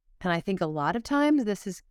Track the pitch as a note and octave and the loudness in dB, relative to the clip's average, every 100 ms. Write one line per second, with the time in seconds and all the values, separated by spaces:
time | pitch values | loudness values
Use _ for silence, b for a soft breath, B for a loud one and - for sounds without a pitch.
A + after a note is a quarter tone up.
0 | _ - F3+ E3+ - F#3 D#3+ D#3 D3 A3+ | _ -6 -2 -2 0 -2 -2 0 0 -2
1 | - C#4+ D4 D4+ G#3 G3 G3 F3+ _ | 0 2 4 4 2 -2 -6 -12 _